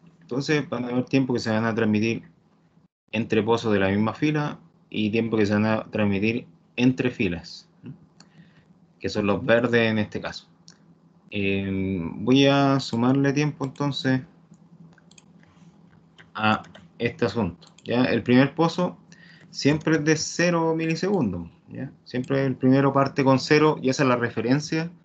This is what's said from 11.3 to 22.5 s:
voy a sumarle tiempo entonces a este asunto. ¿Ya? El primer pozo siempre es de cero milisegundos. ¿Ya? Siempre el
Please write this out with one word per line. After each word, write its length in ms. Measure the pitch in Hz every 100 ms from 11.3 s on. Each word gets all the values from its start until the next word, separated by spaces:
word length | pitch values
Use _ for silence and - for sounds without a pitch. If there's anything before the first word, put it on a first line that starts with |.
| 104 98 98 98 95 95 95 82 -
voy 240 | 110 135 139
a 320 | 139 139 135
sumarle 540 | - 117 123 139 139
tiempo 320 | 139 151 143 135
entonces 560 | - 143 131 131 131 131 _ _ - _ - - - _ - _ - _ _ - _ _ _ _ _ -
a 300 | - 107 110 - - - -
este 260 | 117 - 120
asunto. 420 | 117 92 - - -
¿Ya? 220 | - 117 120
El 180 | 107
primer 300 | 110 123 139
pozo 440 | - 165 180 175 - - - - - -
siempre 460 | - 139 151 156 156
es 100 | 151
de 100 | 156
cero 580 | - - 175 170 165 160
milisegundos. 720 | 160 160 185 196 110 87 85 _ -
¿Ya? 220 | 107 135 -
Siempre 420 | - 127 127 135
el 100 | 135